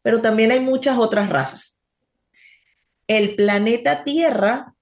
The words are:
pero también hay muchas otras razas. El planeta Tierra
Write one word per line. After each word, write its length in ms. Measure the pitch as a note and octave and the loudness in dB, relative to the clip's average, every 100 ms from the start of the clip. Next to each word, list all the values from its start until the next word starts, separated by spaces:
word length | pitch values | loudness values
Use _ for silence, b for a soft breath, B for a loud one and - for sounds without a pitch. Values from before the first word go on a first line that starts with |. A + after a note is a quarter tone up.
pero 180 | - A3+ | -2 0
también 300 | A3+ A3 A3 | 0 2 2
hay 80 | B3+ | 2
muchas 380 | C4 C4 C4+ B3 | 0 0 0 0
otras 300 | A3 G#3 G3+ | 0 0 0
razas. 500 | C#3+ C3 - - _ _ _ _ _ _ b b b b b b _ - | -2 -4 -8 -20 _ _ _ _ _ _ b b b b b b _ -2
El 300 | G#3+ G#3 G#3 | 0 0 0
planeta 640 | G3+ G3+ G#3+ A#3 C#4 - | 0 2 0 0 0 -2
Tierra 720 | - D4 E4 A3+ G3+ B3+ C4 _ | -2 0 0 0 0 -2 -6 _